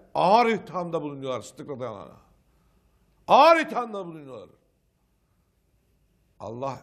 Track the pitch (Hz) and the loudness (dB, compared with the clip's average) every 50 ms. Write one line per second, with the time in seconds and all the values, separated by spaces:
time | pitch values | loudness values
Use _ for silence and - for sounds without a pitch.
0 | _ _ - 143 156 180 208 233 240 226 226 185 - - - 185 175 170 165 160 | _ _ -4 0 2 4 6 6 4 4 2 -2 -4 -8 -8 -8 -6 -4 -4 -6
1 | 147 147 143 135 135 131 127 113 101 - - - 151 - 143 117 127 117 107 98 | -6 -6 -10 -8 -8 -6 -8 -8 -8 -12 -18 -16 -14 -12 -10 -10 -10 -10 -10 -12
2 | 82 - - - _ _ _ _ _ _ _ _ _ _ _ _ _ _ _ _ | -16 -18 -20 -20 _ _ _ _ _ _ _ _ _ _ _ _ _ _ _ _
3 | _ _ _ _ - - 185 240 294 330 339 330 311 - 220 233 240 233 214 202 | _ _ _ _ 0 4 6 8 8 8 6 6 2 -4 -6 -8 -8 -8 -10 -12
4 | 185 170 160 160 147 135 127 107 90 - _ _ _ _ _ _ _ _ _ _ | -12 -12 -14 -16 -18 -16 -18 -18 -18 -20 _ _ _ _ _ _ _ _ _ _
5 | _ _ _ _ _ _ _ _ _ _ _ _ _ _ _ _ _ _ _ _ | _ _ _ _ _ _ _ _ _ _ _ _ _ _ _ _ _ _ _ _
6 | _ _ _ _ _ _ _ - - 101 113 123 135 135 127 - | _ _ _ _ _ _ _ -16 -14 -14 -12 -8 -8 -8 -8 -10